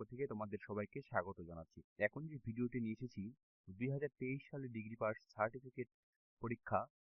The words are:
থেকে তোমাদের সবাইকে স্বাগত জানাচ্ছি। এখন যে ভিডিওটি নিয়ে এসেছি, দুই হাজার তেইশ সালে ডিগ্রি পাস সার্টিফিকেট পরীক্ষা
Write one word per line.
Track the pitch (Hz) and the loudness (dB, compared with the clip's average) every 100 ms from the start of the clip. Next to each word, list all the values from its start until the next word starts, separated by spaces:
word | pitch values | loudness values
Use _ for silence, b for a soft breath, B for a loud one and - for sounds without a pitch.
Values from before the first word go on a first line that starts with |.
থেকে | 107 120 135 | -6 -2 -2
তোমাদের | 110 107 101 | 0 -2 -2
সবাইকে | - 104 104 139 | -2 -2 0 -4
স্বাগত | - 104 90 98 | -2 0 0 -2
জানাচ্ছি। | 85 82 82 - - - | -8 -8 -10 -14 -16 2
এখন | 104 - 160 | 2 2 -6
যে | 151 113 | -4 -4
ভিডিওটি | 113 120 123 | 0 2 2
নিয়ে | 113 110 | 0 0
এসেছি, | 127 104 98 135 _ _ - | -4 -4 -6 -8 _ _ -14
দুই | 92 127 | -2 0
হাজার | 139 143 - | 0 -2 -2
তেইশ | 127 139 - | -2 -2 -4
সালে | 143 131 | -6 -4
ডিগ্রি | 113 110 113 | -4 -6 0
পাস | 110 110 - | 2 0 -4
সার্টিফিকেট | - 110 131 131 - - _ _ _ _ _ | 2 2 2 -6 -4 -4 _ _ _ _ _
পরীক্ষা | 117 117 - 98 110 _ _ | -2 -2 4 4 4 _ _